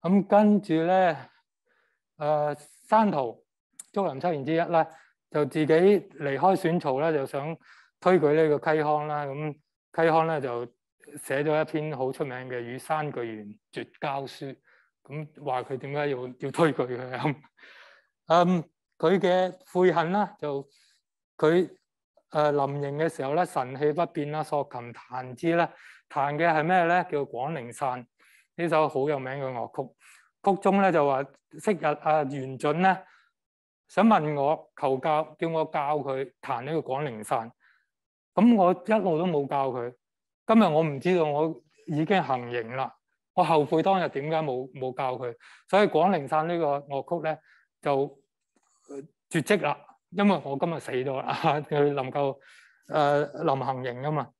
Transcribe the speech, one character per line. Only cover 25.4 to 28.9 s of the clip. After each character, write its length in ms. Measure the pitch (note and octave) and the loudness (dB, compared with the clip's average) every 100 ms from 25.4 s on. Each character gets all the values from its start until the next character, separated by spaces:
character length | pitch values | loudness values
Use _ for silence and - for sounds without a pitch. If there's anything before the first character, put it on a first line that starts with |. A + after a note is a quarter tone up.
| E3 | 0
啦， 160 | E3+ E3 - - - _ | 2 0 -4 -20 -20 _
彈 260 | D3 C#3 | -4 -2
嘅 140 | D3 E3+ | 0 2
係 160 | D#3 | 2
咩 180 | D#3+ F#3 | 2 2
呢？ 200 | E3+ F3+ | 4 0
叫 140 | F3+ D3 C#3 | 0 -4 -4
《廣 240 | - D3+ | -6 -6
陵 180 | D#3+ A#2+ | -6 -10
散》， 300 | A#2 C#3 B2+ A#2+ _ _ _ _ - | -6 -6 -6 -12 _ _ _ _ -6
呢 120 | E3+ | 0
首 200 | D#3 | 2
好 200 | D#3 | 2